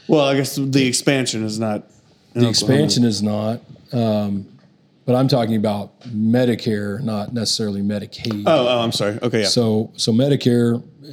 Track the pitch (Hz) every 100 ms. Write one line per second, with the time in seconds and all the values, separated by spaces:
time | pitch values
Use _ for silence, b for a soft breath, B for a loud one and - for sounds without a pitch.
0 | b 156 139 139 135 143 135 135 131 120
1 | - 139 123 113 110 107 110 104 - _
2 | _ _ _ 120 120 104 107 139 151 -
3 | 120 101 107 107 107 120 - - - 123
4 | 113 107 101 98 - - _ _ _ _
5 | - 131 135 135 113 113 107 104 101 _
6 | 123 110 110 120 123 113 - 104 104 101
7 | 135 104 104 123 104 - 107 98 101 104
8 | 98 - - 104 104 156 123 123 117 -
9 | 104 113 123 113 101 123 113 107 113 -
10 | - 113 139 135 127 120 120 117 - -
11 | -